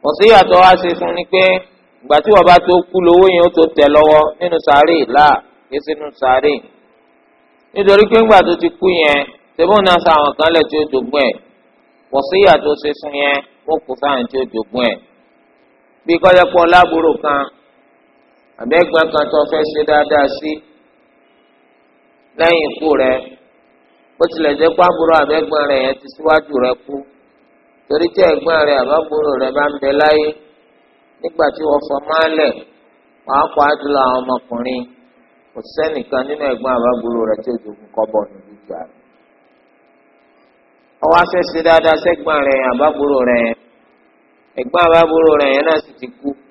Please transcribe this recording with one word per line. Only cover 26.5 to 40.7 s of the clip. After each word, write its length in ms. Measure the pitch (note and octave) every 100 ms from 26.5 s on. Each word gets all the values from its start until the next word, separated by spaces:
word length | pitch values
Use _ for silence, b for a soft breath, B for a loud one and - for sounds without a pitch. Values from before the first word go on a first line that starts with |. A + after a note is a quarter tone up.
| C#3+
rẹ 140 | B2+ B2+
kú. 180 | - C#3 C#3 _ _ _ _ _ _ _ _
Torí 180 | D3 E3+
tí 140 | G3
ẹ̀gbọ́n 380 | F3+ D3+ D#3 D#3+ D3
rẹ 100 | C#3+
àbábúrò 560 | B2+ D3+ D#3 D3+ D3+
rẹ 160 | C3 C3
bá 120 | C3+ D3
ń 80 | C#3+
bẹ 140 | C#3
láyé 360 | C#3+ D3+ D3+ D3+ D3+ _ _ _ _ _ _ _ _
nígbà 240 | E3 E3 D3
tí 120 | -
wọ́n 180 | D#3 C#3+
fọ 120 | - C#3
máa 280 | D3+ D#3+ D#3+
lẹ̀, 220 | D#3 D3 G2+ - _ _ _ _ _ -
pàápàá 440 | C3+ D#3+ - C#3+
jùlọ 260 | D3 C#3 C#3+
àwọn 180 | C3 B2+
ọmọkùnrin, 640 | B2+ B2+ _ A#2 B2 B2+ B2 _ _ _ _ _ _
kò 120 | -
sẹ́nìkan 580 | - - D#3 D3+ A#2 C3+
nínú 200 | C3+ D3+ C#3+
ẹ̀gbọ́n 280 | A#2+ C3
àbábúrò 480 | B2+ A#2+ A#2+ A2+ A#2
rẹ 120 | A2 G#2+
tí 120 | -
ó 60 | A#2+
jogún 340 | G#2+ G#2 _
kọ́bọ̀ 320 | - G#2+ G#2+
ní 140 | G2+ -
dúkìá 360 | G2+ G#2 _ E2+
rẹ. 160 | D#2+ _ _ _ _ _ _ _ _ _ _ _ _ _ _ _ _ _ _